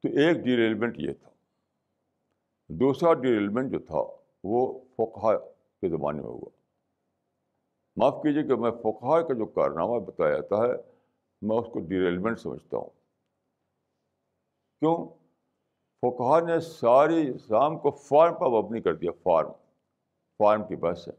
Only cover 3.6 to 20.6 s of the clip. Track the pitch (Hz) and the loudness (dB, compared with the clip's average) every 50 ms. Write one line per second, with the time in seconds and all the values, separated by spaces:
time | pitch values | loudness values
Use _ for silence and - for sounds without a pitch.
3.6 | 135 131 92 80 - - 80 73 60 - - - _ _ _ _ - 92 110 120 | -4 -2 -4 -6 -8 -4 -4 -4 -4 -4 -8 -20 _ _ _ _ -8 -4 0 0
4.6 | 127 127 - - - _ _ - 113 - - 107 98 110 101 - - - - _ | 0 -2 -4 -10 -18 _ _ -4 -4 -4 -4 -2 0 2 2 0 -2 -10 -20 _
5.6 | _ _ _ _ - 92 80 78 69 71 78 73 69 57 62 60 - - _ _ | _ _ _ _ -4 -4 -4 -2 -4 -4 -6 -6 -10 -12 -12 -14 -16 -18 _ _
6.6 | _ _ _ _ _ _ _ _ _ _ _ _ _ _ _ _ _ _ _ _ | _ _ _ _ _ _ _ _ _ _ _ _ _ _ _ _ _ _ _ _
7.6 | _ _ _ _ _ _ _ 92 107 139 139 - - 151 147 143 - - 131 113 | _ _ _ _ _ _ _ 2 2 2 2 0 -2 0 0 0 0 0 0 0
8.6 | 113 117 - - - 110 107 - - 127 156 165 165 165 139 117 107 87 - 90 | 0 -2 -2 -2 -6 -6 -6 -4 -2 0 2 2 2 0 -4 -4 -4 -4 -2 0
9.6 | 76 69 71 80 85 104 120 120 98 - - - 85 76 73 69 - - 98 107 | 0 0 0 -2 -2 -2 -2 -4 -6 -8 -4 -2 0 0 0 -2 -2 -2 -2 0
10.6 | 117 123 127 - - _ _ _ _ _ _ _ _ _ _ _ 104 104 110 117 | 0 0 -2 -4 -8 _ _ _ _ _ _ _ _ _ _ _ -6 -2 -2 -2
11.6 | 117 117 - - 95 80 95 92 92 90 87 90 95 113 113 - - 80 62 - | -2 -4 -8 -10 -8 -4 -2 0 0 0 0 -2 -4 -4 -6 -6 -8 -10 -12 -12
12.6 | _ _ - 57 - - _ _ _ _ _ _ _ _ _ _ _ _ _ _ | _ _ -8 -8 -8 -10 _ _ _ _ _ _ _ _ _ _ _ _ _ _
13.6 | _ _ _ _ _ _ _ _ _ _ _ _ _ _ _ _ _ _ _ _ | _ _ _ _ _ _ _ _ _ _ _ _ _ _ _ _ _ _ _ _
14.6 | _ _ _ _ 151 156 170 170 - - - _ _ _ _ _ _ _ _ _ | _ _ _ _ 0 0 0 0 -4 -10 -16 _ _ _ _ _ _ _ _ _
15.6 | _ _ _ _ _ _ _ _ - 123 123 - 123 123 147 165 170 170 165 165 | _ _ _ _ _ _ _ _ -4 -2 -2 -2 0 2 2 2 2 2 -2 -2
16.6 | 165 160 - - - 117 120 131 147 156 165 165 156 135 120 - - - 107 113 | -2 -6 -12 -2 2 6 6 6 6 6 2 0 0 -2 -4 -10 -6 0 2 2
17.6 | 135 151 160 151 - 147 139 - - - 135 147 165 170 170 170 180 143 120 110 | 2 2 -2 -2 -2 -4 -4 -4 -6 2 4 6 6 6 4 0 -2 2 2 2
18.6 | 101 95 113 113 90 92 80 78 80 87 82 _ _ 90 85 80 76 67 - _ | 0 0 -6 -2 0 -2 -2 0 -4 -6 -6 _ _ 2 2 2 2 0 -8 _
19.6 | _ _ _ _ _ _ _ _ _ _ _ _ _ _ _ _ 107 104 107 107 | _ _ _ _ _ _ _ _ _ _ _ _ _ _ _ _ 2 2 4 2